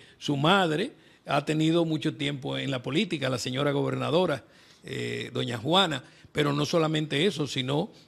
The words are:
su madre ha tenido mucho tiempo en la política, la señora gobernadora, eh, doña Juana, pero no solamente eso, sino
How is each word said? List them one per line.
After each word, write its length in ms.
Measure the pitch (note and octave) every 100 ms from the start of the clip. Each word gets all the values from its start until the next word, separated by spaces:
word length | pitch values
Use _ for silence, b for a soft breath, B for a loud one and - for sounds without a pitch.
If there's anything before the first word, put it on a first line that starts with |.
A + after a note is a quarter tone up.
| b -
su 180 | - C#3+
madre 560 | D3+ G3 F3 D3+ B3+ b b b -
ha 200 | C#3+ D3
tenido 400 | D#3 D#3+ E3+ E3
mucho 300 | D#3 D#3 C3
tiempo 420 | C#3+ C#3+ C#3 C3+
en 140 | C3
la 100 | C3
política, 480 | C3 D3+ F#3+ D#3 C3
la 80 | B2
señora 340 | C3 B2+ C#3+
gobernadora, 720 | C#3 C3+ C3 B2 D#3+ F3+ C3+ b b b b
eh, 460 | - B2 A#2+ A#2 A#2+
doña 240 | B2 B2+ A#2+
Juana, 440 | C3 F3+ F3+ C3+ b b -
pero 180 | D#3 C#3+
no 140 | C#3+ D3
solamente 600 | E3+ D#3 D#3 D3+ C#3+ G3
eso, 220 | D3+ C#3+
sino 420 | C#3 B2+ C#3+ G#3+ b